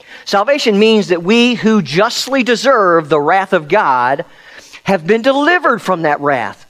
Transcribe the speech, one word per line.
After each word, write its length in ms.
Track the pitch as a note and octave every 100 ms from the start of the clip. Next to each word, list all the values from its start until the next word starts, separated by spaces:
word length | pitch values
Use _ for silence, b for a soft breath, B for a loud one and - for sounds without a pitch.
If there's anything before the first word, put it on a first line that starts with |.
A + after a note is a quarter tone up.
| B B
Salvation 540 | B G3+ G#3+ C#4+ B3 G3+
means 300 | A3 A3 E3+
that 140 | F3
we 320 | F3 A#3 A#3+
who 280 | A3+ G#3+ A3
justly 600 | D3+ D3 A3 - - C4+
deserve 680 | A#3 A#3 A#3 C4 F#3+ E3+ D3+
the 120 | D3+
wrath 320 | D3 F#3 F#3+
of 160 | F#3 D3+
God 560 | G3 F3+ C3 B2 C#3+ E3+ B B B B B
have 220 | - F#3+ D#3
been 160 | A3
delivered 580 | A3+ C4+ D4 F4+ D4+ A3+
from 220 | - F#3
that 180 | D#3+ D3
wrath 460 | C#3+ C#3 G#2 - -